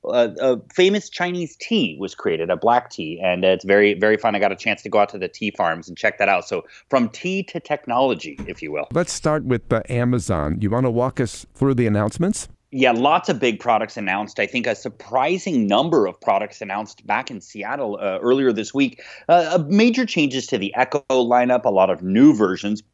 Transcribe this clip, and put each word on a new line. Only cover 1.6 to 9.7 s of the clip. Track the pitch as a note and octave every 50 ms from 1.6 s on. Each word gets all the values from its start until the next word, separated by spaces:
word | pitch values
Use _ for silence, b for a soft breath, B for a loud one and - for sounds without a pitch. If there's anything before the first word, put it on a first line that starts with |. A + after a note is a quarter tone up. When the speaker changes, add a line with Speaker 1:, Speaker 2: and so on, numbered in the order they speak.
Speaker 1:
tea | - - A3+ G#3+ D3 F2+ D#2+ C2+
was | G2 F#2 -
created, | - - G#2 E2+ D#2+ E2 F2
a | F#2
black | D#2+ - A2+ A#2+ B2 - -
tea, | - - F2+ D#2 E2 E2
and | F#2 F#2 F2+ F2+ F#2
it's | F#2 F#2+ F2+ F#2+
very, | F#2+ G2 G#2 G#2 G#2 G2+
very | F2 G#2 G#2+ A2
fun. | G#2+ - A2+ G#2
I | G2+
got | G2+ G2
a | G2
chance | - - A2+ G#2 -
to | - G#2
go | F#2+ G#2
out | G2+ G2+
to | - G2+
the | F#2 F2
tea | _ - A2+ G#2
farms | - - F#2 E2+ E2 E2 E2 -
and | F2
check | - - G#2+ - -
that | G#2 G2
out. | G2 F2+ E2+ -
So | G#2 F2 - B B B B B
from | - C3 A#2+ A2
tea | - - - F3+ F#3+ G3 F#3+
to | - - E3+
technology, | - - D3+ C#3+ - - A#2 B2 C3+ C3 A#2 E2 - - C#2+ - - G2+
if | F2+ -
you | E2 D2+
will. | D2+ D2 D2 -
Speaker 2:
Let's | A2+ D#3+ F3 -
start | - - - D#3 D3+ D#3 -
with, | B2+ B2+ A2+ - -